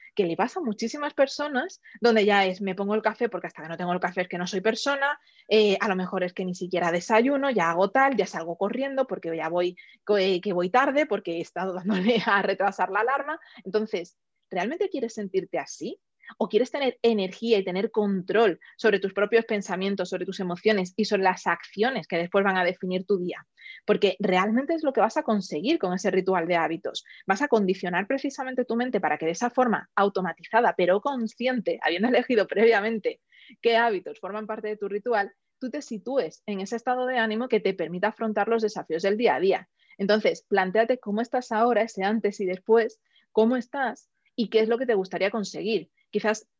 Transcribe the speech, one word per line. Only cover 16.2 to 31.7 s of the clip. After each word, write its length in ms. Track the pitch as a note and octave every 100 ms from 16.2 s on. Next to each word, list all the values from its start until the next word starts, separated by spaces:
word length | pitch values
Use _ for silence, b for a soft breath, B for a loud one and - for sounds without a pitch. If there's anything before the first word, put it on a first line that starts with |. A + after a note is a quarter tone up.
| B -
¿O 100 | A3
quieres 220 | G#3+ B3+
tener 280 | D4 C4+ -
energía 560 | A#3 G#3+ F#3+ - A3+ G#3+
y 60 |
tener 260 | F#3+ F3+ A3
control 680 | A3+ G#3 F#3+ F3+ G3+ A3+ D#3 B -
sobre 200 | A3+ G3
tus 140 | G3
propios 320 | G3 G3+ A3+
pensamientos, 640 | A3+ G#3 G3 F3+ F#3+ G3+ F3+
sobre 160 | F#3
tus 160 | F3+ F#3+
emociones 540 | F#3 F3 G#3+ G#3+ F3+ -
y 80 |
sobre 180 | G#3 G3+
las 220 | F#3+ F#3 G3
acciones 600 | E3+ - F#3+ A#3 B3 D#3
que 80 | E3+
después 260 | F3 G3+
van 140 | G3 F#3
a 80 |
definir 400 | F3+ F#3 F#3 F#3
tu 140 | F#3 G3
día? 280 | F3+ - - B B B
Porque 320 | - F#3+ G3 -
realmente 540 | G3+ F#3 G3+ A3+ C#4+
es 80 | E4
lo 100 | D4+
que 60 | A#3+
vas 160 | G#3 D#4
a 60 |
conseguir 560 | D4+ G#3+ F#3+ D3+ G#3 E4
con 140 | F#3
ese 180 | F3+ G3+
ritual 360 | F3+ F#3 F#3+ E3
de 100 | E3+
hábitos. 480 | D#3 E3 - - B B -
Vas 160 | G3
a 60 | C#4+
condicionar 580 | A3+ F#3+ F#3+ F3+ F3+ G3
precisamente 580 | C4+ C#4 C4+ C4 B3+
tu 120 | B3 A#3
mente 240 | B3+ A3
para 180 | D#3 D3+
que 80 | D#3+
de 60 |
esa 180 | F3 A#3+
forma 400 | - B3 E3+ -
automatizada, 800 | - G3+ G3 F#3 - - A3+ A3+ -
pero 240 | F3 G3
consciente, 800 | C#4+ C4+ A3 - B3 B3+ -